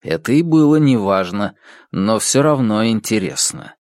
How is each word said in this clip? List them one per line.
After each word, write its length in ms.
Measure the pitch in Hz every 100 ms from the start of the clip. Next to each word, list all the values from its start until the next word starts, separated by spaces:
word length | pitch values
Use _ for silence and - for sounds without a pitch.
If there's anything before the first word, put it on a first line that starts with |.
Это 300 | 143 160 -
и 100 | 147
было 340 | 165 160 151 156
неважно, 800 | 147 123 98 95 92 101 101 - - - _
но 280 | - 98 110
все 240 | - 127
равно 440 | 151 143 117 107 113
интересно. 880 | 110 - 107 - - - - - -